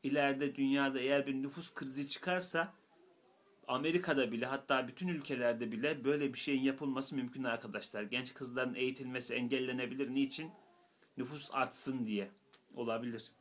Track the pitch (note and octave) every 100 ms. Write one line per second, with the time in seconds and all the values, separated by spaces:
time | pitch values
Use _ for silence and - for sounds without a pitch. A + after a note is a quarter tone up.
0 | C3+ D3 C#3 C3+ C#3+ - C3+ C#3 C#3 C3
1 | B2+ C#3+ C#3 C3+ C#3 C#3+ - - C#3 C3
2 | C#3+ - F3+ F3+ F3+ E3 F3+ - _ _
3 | - _ _ _ _ _ - C3 D3+ E3+
4 | F3 C#3+ A#2+ A2+ B2+ C3+ - C3 B2 -
5 | F3+ D#3+ C#3 B2+ A#2+ A#2 A#2 A2 C#3+ D3+
6 | B2+ D3 C#3 B2 - C#3 C3+ C3+ C#3+ C3
7 | C3+ C#3 B2+ B2+ B2+ A2+ A2+ G#2 - G#2+
8 | G#2 A#2+ B2+ - B2+ A#2+ B2+ A#2+ B2+ C3
9 | B2+ B2+ A#2+ A#2+ B2 C3 B2+ B2+ B2 C3
10 | C3+ C3+ C3+ D3 D#3+ - - - _ _
11 | _ - B2+ D3 - - B2 - - C3
12 | A2 G#2 G2 - _ - _ - A#2 A2+
13 | A#2+ A2+ - _